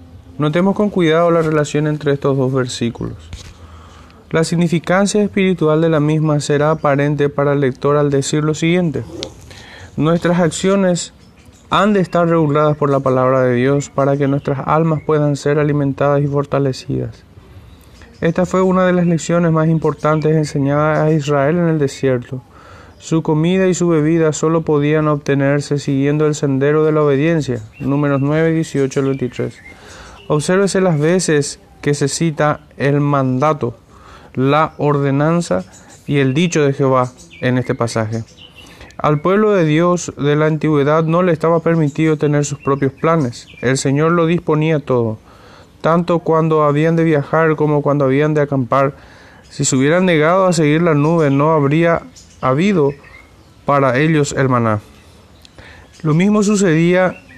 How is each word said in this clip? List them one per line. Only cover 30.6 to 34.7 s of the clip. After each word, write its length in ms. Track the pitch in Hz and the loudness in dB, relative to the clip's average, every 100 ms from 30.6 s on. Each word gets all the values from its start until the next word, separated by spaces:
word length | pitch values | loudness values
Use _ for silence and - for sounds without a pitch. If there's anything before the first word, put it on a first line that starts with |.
| 196 190 | 2 0
las 180 | 185 151 | 0 2
veces 600 | 156 185 170 151 143 - - - | 2 0 2 0 0 -8 -20 -6
que 120 | 143 | -2
se 140 | 143 139 | 0 -2
cita 540 | - 165 147 151 - - - | -2 -2 0 0 -2 -8 -4
el 220 | 139 147 | 0 0
mandato, 800 | 143 139 131 127 151 147 117 - - - - - - - | 0 0 0 0 0 0 -4 -8 -20 -20 -20 -20 -12 -2
la 380 | 135 147 156 | 0 2 0